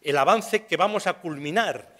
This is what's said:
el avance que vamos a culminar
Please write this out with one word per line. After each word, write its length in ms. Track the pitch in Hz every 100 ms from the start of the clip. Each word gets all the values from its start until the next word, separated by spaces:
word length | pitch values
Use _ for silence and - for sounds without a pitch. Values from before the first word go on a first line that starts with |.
el 160 | 151 143
avance 480 | 143 220 208 214 -
que 100 | 165
vamos 300 | 202 208 185
a 80 |
culminar 800 | - 170 143 147 190 208 120 - -